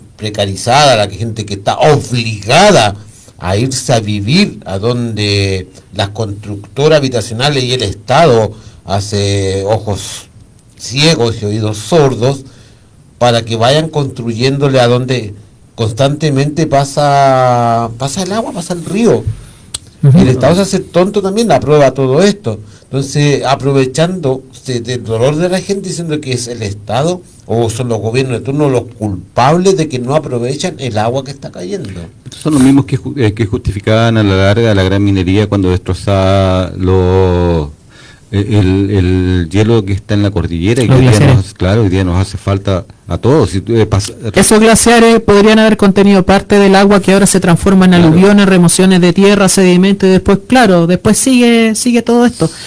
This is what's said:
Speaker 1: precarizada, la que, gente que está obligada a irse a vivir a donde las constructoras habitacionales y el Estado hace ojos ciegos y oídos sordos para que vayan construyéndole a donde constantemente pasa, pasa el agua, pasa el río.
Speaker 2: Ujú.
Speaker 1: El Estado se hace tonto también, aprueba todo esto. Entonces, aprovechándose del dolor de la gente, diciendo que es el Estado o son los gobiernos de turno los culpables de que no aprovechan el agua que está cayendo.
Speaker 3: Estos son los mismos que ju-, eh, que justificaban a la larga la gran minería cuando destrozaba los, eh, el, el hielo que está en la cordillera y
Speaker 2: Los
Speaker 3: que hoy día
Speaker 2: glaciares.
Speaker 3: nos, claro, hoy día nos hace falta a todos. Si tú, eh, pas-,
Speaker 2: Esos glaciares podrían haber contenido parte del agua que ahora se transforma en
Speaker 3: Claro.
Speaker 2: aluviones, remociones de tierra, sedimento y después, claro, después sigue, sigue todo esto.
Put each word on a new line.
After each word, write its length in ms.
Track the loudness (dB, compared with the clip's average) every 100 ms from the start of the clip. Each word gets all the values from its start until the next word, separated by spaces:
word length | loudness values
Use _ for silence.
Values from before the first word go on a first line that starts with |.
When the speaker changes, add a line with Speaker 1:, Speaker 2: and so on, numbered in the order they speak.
| -20 -14
Speaker 1:
precarizada, 800 | -10 -6 -6 -4 0 2 4 2
la 100 | 0
que, 60 | -6
gente 300 | -10 -8 -10
que 80 |
está 220 | -8 -4 0
obligada 1160 | 2 2 0 -6 -6 -8 -2 2 4 4 2 -2 -12 -20 -20 -12
a 180 | -4 -2
irse 360 | -2 -4 -2
a 80 | -2
vivir 580 | -2 -6 -2 0 0 -4 -10
a 140 | -6
donde 880 | -4 -4 -4 -4 -2 -2 -2 -4 -8 -18 -12
las 140 | -6 -6
constructoras 880 | -6 -8 -8 -12 -14 -10 -2 2 2
habitacionales 640 | 2 -4 -6 -4 -4 -2
y 100 | -2
el 120 | -4
Estado 680 | -4 -6 -2 2 4 4 0 -4 -20 -18
hace 760 | -6 -6 -4 -4 -2 -2 -2 -4
ojos 600 | -2 -2 -4 -8 -8 -16 -18 -20 -20 _ _ -18
ciegos 640 | -10 -2 0 0 -2 -4
y 40 |
oídos 340 | -6 -4 -4 -6
sordos 640 | -2 2 2 0 -2 -4 -8 -20 -20 _ _ _ _ -2
para 260 | 0 0
que 100 | -2
vayan 360 | -2 0 0 0
construyéndole 880 | -4 -6 -6 -8 -4 -2 0 0 2
a 80 | 2
donde 460 | 2 -2 -4 -6 -14 -20 _ -16 -6
constantemente 920 | -6 -2 -2 -2 -2 -2 -2 -2 -2
pasa, 1200 | 0 -2 -2 0 2 4 4 2 2 0 0 -4 -6
pasa 280 | -8 -6
el 80 | -6
agua, 180 | -6 -6
pasa 240 | -8 -8
el 100 | -8
río. 380 | -6 -2 0 0 -2 -10 -12 -20 -18 -18 -18 -2
Speaker 2:
Ujú. 160 | 2 4
Speaker 1:
El 100 | 4
Estado 260 | 2 2 2
se 40 |
hace 160 | 0 -4
tonto 400 | -4 -2 0 0
también, 280 | -2 -2 0
aprueba 400 | 2 2 4 2
todo 300 | 2 0 2
esto. 380 | 2 0 -6 -10 -12 -20
Entonces, 600 | _ -6 -4 -2 0 0
aprovechándose 1400 | 0 -2 0 0 0 0 -2 -2 -4 -6 -8 -18 -10 -8
del 220 | -6 -8
dolor 320 | -6 -2 0 0
de 120 | -2
la 120 | -4
gente, 280 | -4 -6 -8
diciendo 320 | -8 -6 -6
que 120 | -6
es 140 | -6 -6
el 140 | -8
Estado 580 | -10 -10 -6 -4 -2 -4 -10 -18 -6
o 240 | -2 -2
son 180 | -4 -4
los 100 | -4
gobiernos 380 | -4 -4 -4 -4
de 60 |
turno 240 | -6 -2 0
los 160 | -2 -4 -8
culpables 760 | -8 -8 -8 -2 2 2 2 0
de 120 | -2
que 100 | -6
no 160 | -4
aprovechan 600 | -4 -4 -6 -4 -6 -8 -8
el 200 | -6 -4
agua 260 | -2 -4
que 60 | -6
está 200 | -12 -16
cayendo. 380 | -14 -10 -10 -10 -14 -16 -18
Speaker 3:
Estos 160 | -20 -8
son 140 | -2
los 80 | 2
mismos 220 | 4 4
que 140 | 2 -4
ju-, 160 | -4 -2
eh, 160 | -2
que 140 | 0 -4
justificaban 720 | -4 -6 -4 0 0 2 2
a 40 |
la 140 | 2 2
larga 380 | 2 2 2
la 80 | 2
gran 200 | 0 0
minería 440 | 0 0 0 0 0
cuando 220 | 0 0
destrozaba 1000 | -2 -2 -6 -2 0 2 2 2 0 -2 -4
los, 920 | 0 2 2 2 2 2 0 0 -4 -10 _ -20 -20 -20 -8
eh, 140 | -4 0 0
el, 300 | 2 2 0
el 580 | 0 0 0 0 -2 -2
hielo 320 | 0 2 2
que 120 | 0
está 180 | -6 -4
en 100 | -2
la 80 | -2
cordillera 520 | -2 -4 -2 -2 0
y 60 | 2
Speaker 2:
Los 80 | 4
Speaker 3:
que 40 |
hoy 80 | 4
día 20 | 4
Speaker 2:
glaciares. 180 | 4 2
Speaker 3:
nos, 180 | 0
claro, 280 | -4 -2 0
hoy 60 | 0
día 160 | 0
nos 140 | 0 0
hace 180 | -2 -4
falta 480 | -4 -4 -2 -4 -6 -16 -10
a 100 | -4
todos. 320 | 0 2 2
Si 140 | -2
tú, 120 | -2 0
eh, 120 | 0
pas-, 240 | 0 -4 -8 -6
Speaker 2:
Esos 260 | 0 2 4
glaciares 580 | 4 4 4 4 4 4
podrían 380 | 4 4 6 4
haber 200 | 4 2
contenido 460 | 2 4 4 4 4
parte 320 | 0 2 2
del 160 | 4 4
agua 240 | 4 2
que 140 | 2
ahora 120 | 2 2
se 140 | 2
transforma 460 | 2 2 2 4 4
en 60 |
Speaker 3:
Claro. 160 | 4 4
Speaker 2:
aluviones, 360 | 4 4 4 4
remociones 540 | 4 4 2 2 4
de 140 | 2
tierra, 340 | 4 4 4 2
sedimento 580 | 2 2 4 2 2 2
y 40 |
después, 300 | 2 2 0 2
claro, 400 | 2 4 4 2
después 300 | 0 0 0
sigue, 580 | 2 2 4 2 2
sigue 280 | 0 0 0
todo 240 | 2 2 2
esto. 240 | 0 -4 -6